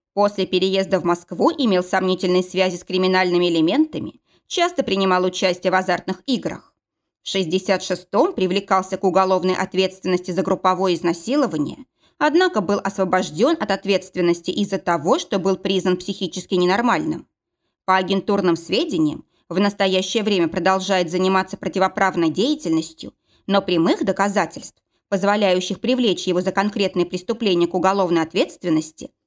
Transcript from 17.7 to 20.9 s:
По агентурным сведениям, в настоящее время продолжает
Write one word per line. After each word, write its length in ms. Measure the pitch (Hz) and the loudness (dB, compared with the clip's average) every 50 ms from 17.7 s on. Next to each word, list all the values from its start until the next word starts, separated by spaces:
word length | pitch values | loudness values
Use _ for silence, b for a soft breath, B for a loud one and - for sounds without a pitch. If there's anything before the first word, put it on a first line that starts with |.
| _ _ - | _ _ -2
По 100 | - 185 | 0 2
агентурным 600 | 190 185 170 196 196 - - 202 202 185 180 165 | 2 2 0 0 -2 0 0 0 2 4 2 2
сведениям, 680 | 165 - - 185 226 339 320 208 160 156 151 - - - _ _ _ _ - | 0 0 -2 -2 -2 -2 0 0 0 0 0 0 -4 -12 _ _ _ _ -6
в 100 | 170 196 | 0 2
настоящее 640 | 208 202 202 - 196 190 185 185 185 185 - 220 202 | 2 2 2 0 0 2 2 0 0 0 -2 -2 0
время 240 | 220 208 180 170 | 0 0 2 0
продолжает 600 | 165 170 190 170 190 190 190 185 190 | 0 -2 0 2 2 2 2 0 0